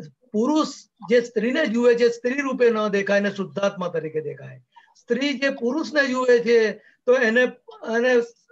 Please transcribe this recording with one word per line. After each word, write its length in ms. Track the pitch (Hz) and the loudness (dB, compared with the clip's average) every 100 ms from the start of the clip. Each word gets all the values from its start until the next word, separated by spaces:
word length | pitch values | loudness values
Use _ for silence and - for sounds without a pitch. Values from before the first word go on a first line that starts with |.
| - _ _ | -16 _ _
પુરુષ 340 | 208 254 311 - - - _ 180 | -2 0 0 -2 -6 -20 _ 0
જે 120 | 240 | 0
સ્ત્રીને 440 | 233 214 226 302 277 | 0 -2 -2 0 -2
જુએ 300 | 233 240 233 | 2 2 4
છે, 140 | 233 | 2
સ્ત્રી 320 | 233 247 277 | 0 -4 -4
રૂપે 280 | 277 254 240 | -4 0 2
ન 180 | 220 214 | 2 0
દેખાય 320 | 196 196 202 | -2 0 0
ને 120 | 202 | 0
શુદ્ધાત્મા 560 | 202 170 165 196 196 175 | -4 -8 -4 -4 -4 -6
તરીકે 340 | 170 156 156 | -6 -6 -6
દેખાય. 420 | 143 - 131 - _ _ _ _ | -8 -10 -16 -20 _ _ _ _
સ્ત્રી 380 | - 240 285 240 | -6 -2 -2 -2
જે 100 | 277 | -2
પુરુષને 580 | - 233 294 247 302 269 | -2 -4 -4 -2 0 0
જુએ 320 | 254 254 240 | 0 2 2
છે, 340 | 226 233 214 208 _ _ - | 4 2 2 -2 _ _ 2
તો 80 | |
એને, 280 | 262 226 233 247 - - - 254 226 | 2 4 2 2 -2 -18 -16 -4 0
એને 240 | 254 240 233 _ _ | 2 2 0 _ _